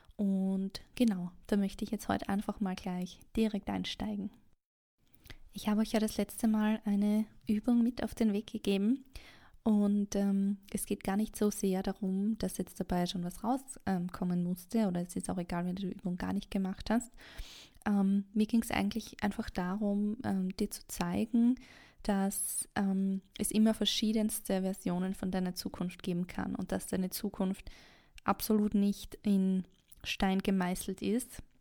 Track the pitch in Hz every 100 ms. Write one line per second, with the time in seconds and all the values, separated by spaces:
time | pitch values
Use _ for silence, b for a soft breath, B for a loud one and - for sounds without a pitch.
0 | B - 202 190 190 190 190 - - -
1 | 233 185 175 - - 208 196 - 208 208
2 | - 202 - 202 214 - 190 185 190 180
3 | 185 - - - 220 196 202 190 185 -
4 | 208 208 196 - _ _ _ _ _ _
5 | _ B B B B - - 208 220 220
6 | 214 - 202 - 226 214 214 220 - 202
7 | 208 214 220 - - 214 247 240 233 -
8 | 226 - 220 202 - 220 - 196 202 269
9 | - B B B B B 226 208 202 208
10 | 202 202 202 196 196 202 - - - 202
11 | - 196 214 - 208 208 196 185 190 190
12 | 190 190 208 220 190 - 185 - 185 180
13 | 175 180 175 - 208 269 - - - 185
14 | 180 - 180 175 175 180 - 226 208 175
15 | 180 185 - 180 175 175 180 185 185 -
16 | 185 180 185 196 - 196 190 196 - 226
17 | - - B B B B B B - 202
18 | 196 202 196 214 214 233 - - 202 220
19 | - - 202 - - - 180 196 208 202
20 | 208 214 214 190 185 - 208 - - -
21 | 175 190 220 233 233 254 B B B B
22 | - 196 196 - - - - - 196 190
23 | 196 190 - - 208 214 220 220 208 -
24 | 214 220 214 - - 190 190 196 - 175
25 | 185 190 190 185 185 - 185 - 175 -
26 | - 175 180 - - - 185 190 - 190
27 | 185 - 202 - 190 196 - B B B
28 | B B - 202 - 214 208 202 202 202
29 | - - 208 196 190 185 180 _ _ -
30 | - - 190 190 - 196 180 185 - 185
31 | 202 226 - - - _